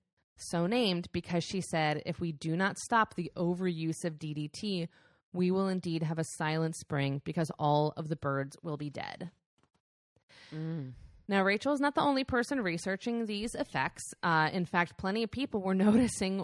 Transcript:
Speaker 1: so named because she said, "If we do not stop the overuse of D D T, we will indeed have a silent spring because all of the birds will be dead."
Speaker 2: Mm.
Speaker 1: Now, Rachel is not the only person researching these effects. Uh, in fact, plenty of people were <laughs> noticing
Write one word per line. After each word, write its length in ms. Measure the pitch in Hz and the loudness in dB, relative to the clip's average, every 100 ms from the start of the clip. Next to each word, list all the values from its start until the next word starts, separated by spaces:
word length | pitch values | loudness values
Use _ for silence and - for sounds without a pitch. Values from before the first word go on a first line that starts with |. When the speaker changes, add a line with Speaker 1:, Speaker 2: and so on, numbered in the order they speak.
| _ _ _ - | _ _ _ -16
Speaker 1:
so 300 | - 170 175 | -4 0 2
named 420 | 247 214 175 175 | 2 2 0 -2
because 300 | 175 - 175 | -6 -2 -2
she 200 | - 190 | -2 -4
said, 400 | - 165 156 151 | -2 0 0 0
"If 160 | - - | -4 -4
we 100 | 175 | -4
do 260 | 147 160 170 | -4 -2 0
not 200 | 196 - | 0 -2
stop 380 | - - 214 | 0 2 2
the 180 | - 165 - | -2 -6 -2
overuse 640 | 175 180 185 165 160 160 | -2 0 0 0 -2 -2
of 140 | 175 151 | -4 -6
D 160 | 156 | -6
D 140 | 151 151 | -6 -6
T, 400 | - 214 185 165 _ _ _ _ | -6 -4 -2 -4 _ _ _ _
we 180 | 180 180 | 0 2
will 180 | 190 190 | 4 2
indeed 340 | 185 175 165 | 0 0 0
have 160 | 160 160 | 0 -2
a 60 | 160 - | -4 -2
silent 400 | 156 160 160 - | 0 0 0 -2
spring 460 | - 147 139 139 | -4 0 0 -2
because 260 | - 170 156 - | -4 -2 -2 0
all 360 | 147 147 151 - | 4 4 4 0
of 120 | 156 | -6
the 80 | 160 | -4
birds 420 | 143 139 139 - | -2 -2 -2 -8
will 140 | 170 147 | -8 -6
be 140 | 147 | -8
dead." 400 | 127 - - 175 - _ _ _ _ _ _ _ _ _ - - | -8 -10 -10 -12 -16 _ _ _ _ _ _ _ _ _ -20 -14
Speaker 2:
Mm. 400 | 156 160 165 131 127 - - - | -8 -6 -6 -8 -12 -18 -14 0
Speaker 1:
Now, 160 | 196 | 2
Rachel 300 | 190 208 269 | 4 4 2
is 80 | 285 | 2
not 140 | 285 | 2
the 80 | 240 | 4
only 220 | 285 262 | 2 2
person 360 | 262 247 240 277 | 2 0 0 0
researching 640 | 185 165 185 190 240 233 | -2 -2 -2 -4 -2 -2
these 300 | 220 208 226 | -2 -4 -4
effects. 480 | - 285 135 143 - - - | -4 -4 -2 -2 -4 -14 -4
Uh, 280 | 175 160 156 | 2 4 4
in 140 | 190 170 | 2 0
fact, 320 | 180 175 - | 0 0 -2
plenty 240 | 190 214 | -4 -2
of 80 | 226 | -2
people 320 | 247 - 214 | -4 -4 -2
were 120 | 190 | 0
<laughs> 140 | 190 208 | 4 6
noticing 520 | 226 240 - 190 196 | 6 4 2 -2 -2